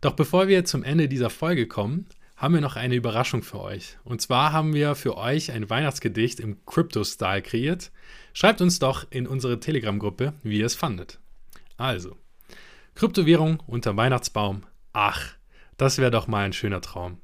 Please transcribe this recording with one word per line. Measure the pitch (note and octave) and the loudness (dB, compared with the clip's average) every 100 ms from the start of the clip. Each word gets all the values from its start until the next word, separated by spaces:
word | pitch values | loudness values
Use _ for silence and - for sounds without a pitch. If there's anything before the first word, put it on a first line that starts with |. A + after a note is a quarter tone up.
Doch | C#3+ | 0
bevor | - D3+ F3+ F#3+ | 0 2 4 6
wir | F#3+ | 4
zum | F3+ C#3+ | 4 -2
Ende | B2 D#3 D3 | 0 2 2
dieser | C3+ A#2 | 2 -2
Folge | - D#3+ E3+ A#2 | -2 -2 0 0
kommen, | - G2+ D#3 - - - - | -2 -2 -4 -8 -18 -20 -4
haben | C#3 | 2
wir | E3+ | 4
noch | D3 A#2 | 2 -2
eine | B2 | -2
Überraschung | B2 A#2 A2 - B2 | 0 0 0 0 -2
für | - G2+ | -4 -10
euch. | F#2+ G2 - - | -10 -10 -12 -20
Und | - A#2 | -10 -8
zwar | - B2+ D3+ | 0 2 4
haben | D#3 D#3 | 2 0
wir | D3 D3 | 2 0
für | C#3+ B2+ - | 0 -2 -2
euch | A2+ D3+ - | -2 -2 -2
ein | A#2 G#2 | -6 -2
Weihnachtsgedicht | A2+ D3+ - A2+ G#2 A#2+ - | 0 0 -2 -4 0 0 -2
im | A2 G2+ | -8 -10
Crypto-Style | - - E3+ A#2 G2+ - F#2 G2 | -2 0 0 0 -4 -2 -2 -2
kreiert. | - A2 C#3 F#3 - - - - - | -2 -2 -2 -4 -8 -18 -20 -20 -16
Schreibt | - G3 A3 | 4 4 6
uns | F3+ F3 | 2 4
doch | C3+ C3 - | 0 -2 -6
in | C3 B2+ | -6 -4
unsere | C3+ B2 A#2+ | -4 -2 -2
Telegram-Gruppe, | - D3+ G#2+ G2+ G#2 F#2+ C3+ D3 | 0 -2 0 -2 -2 -2 -4 -4
wie | A2 G#2 | -2 0
ihr | A2+ | 0
es | - | 0
fandet. | D#3+ F#2 F2+ - - - - - - - | -4 -4 -10 -16 -20 -20 -20 -20 -20 -6
Also, | B2+ G2+ F2+ - - - - - - - - | -4 -4 -6 -16 -20 -20 -20 -20 -20 -20 -20
Kryptowährung | - A3 - D#3+ E3 D#3 D#3+ - | -2 0 4 6 6 6 0 -2
unterm | A#2 A2 G2+ | -4 -2 2
Weihnachtsbaum. | B2 B2+ - - G#2 G2+ - - - | 2 2 -2 -2 -2 -4 -10 -20 -8
Ach, | A2 G#2 - - - - - - - | 0 2 0 -10 -14 -20 -20 -20 0
das | C3+ C3 | 2 4
wär | C3 | 2
doch | A#2 - | 2 0
mal | G#2+ | 0
ein | G2+ | 0
schöner | - G#2+ F#2+ | -2 -4 -4
Traum. | - - F2+ F2+ | -6 -10 -10 -12